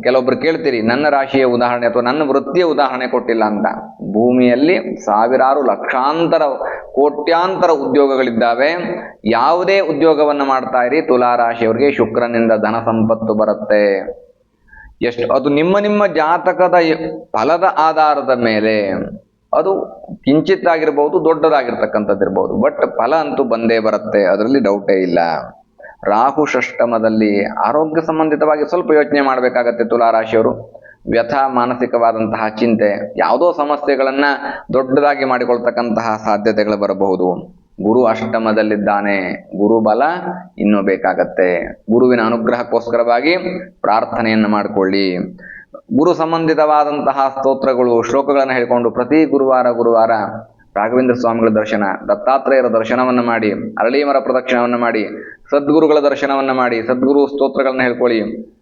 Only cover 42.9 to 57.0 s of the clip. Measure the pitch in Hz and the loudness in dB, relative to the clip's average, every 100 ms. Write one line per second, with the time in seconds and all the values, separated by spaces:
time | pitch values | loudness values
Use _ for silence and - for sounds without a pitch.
42.9 | 117 117 120 143 180 180 185 - _ - | -2 2 2 2 -2 -4 -10 -12 _ -2
43.9 | 110 117 117 113 110 107 107 101 104 95 | 0 -2 -4 0 0 2 0 -2 0 0
44.9 | 98 95 90 - - - - - - _ | 0 -2 -2 -6 -12 -20 -20 -20 -20 _
45.9 | 120 165 160 160 165 165 156 151 151 147 | 0 0 0 -2 -2 0 0 2 2 0
46.9 | 147 131 135 135 131 135 135 135 123 123 | -2 -2 0 -2 0 -2 0 0 2 2
47.9 | 117 113 135 139 139 135 127 120 120 117 | 2 2 -2 0 0 0 0 0 0 0
48.9 | 107 120 156 151 139 135 127 123 120 120 | -2 0 2 2 2 2 2 2 2 2
49.9 | 113 113 113 98 - - _ _ 101 110 | 4 2 0 -2 -8 -16 _ _ -4 0
50.9 | 123 127 120 117 117 113 107 107 110 101 | 0 0 0 0 2 2 2 0 -2 -2
51.9 | 92 - 104 - 135 131 135 123 113 110 | -4 -2 -2 2 0 2 2 2 0 0
52.9 | 123 127 123 120 113 110 95 - - 110 | 0 0 0 0 0 0 -2 -8 -2 0
53.9 | 135 143 139 131 127 123 123 120 120 120 | 0 0 0 0 -2 0 -2 0 0 0
54.9 | 113 101 - - - - 143 143 151 156 | -2 -4 -8 -16 -20 -2 -2 2 2 4
55.9 | 151 143 131 139 139 135 131 123 117 113 | 4 2 0 -2 -2 -2 0 0 -2 -2
56.9 | 127 | 0